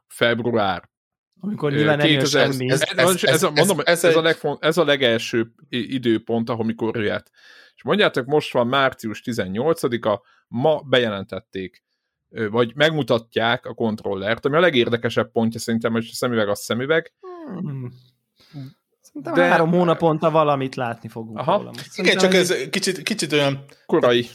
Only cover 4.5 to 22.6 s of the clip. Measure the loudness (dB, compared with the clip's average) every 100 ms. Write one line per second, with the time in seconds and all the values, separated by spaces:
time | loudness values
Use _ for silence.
4.5 | -2 0 2 2 4 4 2 0 -2 -2
5.5 | _ _ -6 -4 -2 2 0 0 -2 -2
6.5 | -2 -4 -2 -4 -2 -2 -4 -8 _ -20
7.5 | -20 -20 _ -2 2 2 0 0 0 2
8.5 | 0 2 2 0 -2 -8 -8 -6 -4 -4
9.5 | -2 0 0 -2 -2 -2 -2 -4 _ _
10.5 | 0 0 0 0 0 0 -4 -8 -12 -10
11.5 | -10 -10 -14 _ _ _ _ _ -6 -2
12.5 | 0 0 2 2 2 0 -2 0 -2 0
13.5 | -2 -6 -4 -4 -2 -6 -4 -4 -2 0
14.5 | 2 4 2 2 0 -2 -2 -2 -2 -2
15.5 | -2 -4 -2 0 -2 -4 -6 -2 0 0
16.5 | -2 -4 -4 0 -2 -2 _ -20 -18 -14
17.5 | -10 -10 -10 -12 -16 _ _ _ _ _
18.5 | -18 -18 _ _ _ _ -14 -2 2 2
19.5 | 4 2 2 2 2 2 2 2 4 2
20.5 | 0 -2 -6 -6 -8 -12 -14 -12 -6 -2
21.5 | -2 -2 -14 -14 -2 0 4 4 4 2
22.5 | -2